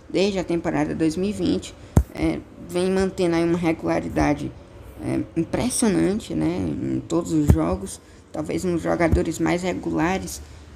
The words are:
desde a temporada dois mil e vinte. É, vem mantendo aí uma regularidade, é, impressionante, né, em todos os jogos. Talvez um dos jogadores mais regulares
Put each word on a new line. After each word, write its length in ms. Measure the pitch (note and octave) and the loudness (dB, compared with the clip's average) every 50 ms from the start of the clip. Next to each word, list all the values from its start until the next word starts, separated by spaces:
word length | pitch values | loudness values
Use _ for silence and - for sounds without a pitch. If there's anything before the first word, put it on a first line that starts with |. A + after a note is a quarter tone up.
| - - | -10 -4
desde 300 | - E3 F#3+ G#3 F#3+ F#3 | 0 2 2 2 2 0
a 40 | E3 | 0
temporada 520 | - E3+ E3+ - E3 D#3 D3 D3+ D#3+ D3 | 0 -2 0 0 0 0 0 0 0 0
dois 200 | D#3+ D#3+ D#3 D#3 | 0 0 0 0
mil 140 | F3+ F#3+ G#3 | 0 -2 -2
e 40 | G3 | -2
vinte. 420 | F#3 E3+ E3 F#3 F#3 - - - - - - - - - - - | 0 0 0 0 0 -2 -6 -14 -18 -6 0 2 2 2 0 -2
É, 240 | - D#3 E3 D#3 - - - - - - | -2 -2 0 -2 -2 -6 -12 -16 -16 -10
vem 220 | E3+ F3 F3 F3+ F#3+ | -6 -2 0 2 2
mantendo 460 | F#3+ F#3+ G3 F#3+ F#3 - F#3 E3+ E3 | 2 2 2 0 0 0 0 2 2
aí 80 | E3 E3+ | 2 2
uma 120 | E3+ E3+ | 2 2
regularidade, 960 | F3 F3 D#3+ E3 - E3+ E3+ E3 E3 E3 E3+ - D#3 D3 D3 D3 D3 C#3+ B2+ - - - - - - - - - - | 2 2 0 0 0 0 0 0 0 -2 -2 0 2 2 2 2 0 -2 -8 -10 -12 -18 -20 -20 -18 -18 -16 -14 -10
é, 220 | - B2+ C3 B2+ - - - E3 | -6 -4 -2 -2 -4 -2 -2 -4
impressionante, 960 | E3 - - - - B3 - - B3+ G#3+ F3+ E3 E3 F3+ G3+ A3 - - E3 | -2 0 0 -2 0 0 0 2 2 4 4 4 2 2 0 -2 -4 -4 -2
né, 240 | D#3 D#3 D#3+ F3 | 0 0 0 0
em 420 | F#3+ F#3 D#3+ C#3+ - C3 C3 C3 - | 0 -2 -2 -2 -2 -2 -2 -2 -4
todos 300 | - - E3 E3+ E3+ F3 E3 | -2 -2 -2 0 0 2 2
os 120 | D#3 D3 | 4 6
jogos. 560 | D3 D#3 D#3+ D#3 E3+ F#3 F#3+ G3 F#3+ - - - - - - - - | 6 6 6 4 0 -2 -2 -4 -8 -12 -14 -16 -20 -20 -20 -16 -10
Talvez 340 | - D#3 D3+ - - E3 F3+ | -8 -6 -4 -4 -4 -2 0
um 100 | F3+ F3 | 0 0
dos 100 | D#3+ E3 | 0 0
jogadores 560 | E3+ E3+ E3 E3+ D#3+ F#3 F3+ F3+ E3 D#3 - | 0 2 2 4 4 4 4 2 2 0 0
mais 240 | E3 D#3+ E3+ F3 F#3 | 2 2 2 2 0
regulares 760 | F3+ F3 - - E3+ E3 D#3 D#3 F3 F#3+ F#3+ F#3+ E3+ - - - - - - - - - | -2 -2 -2 -2 -2 0 2 2 2 0 -2 -4 -6 -10 -12 -14 -16 -18 -20 -20 -20 -20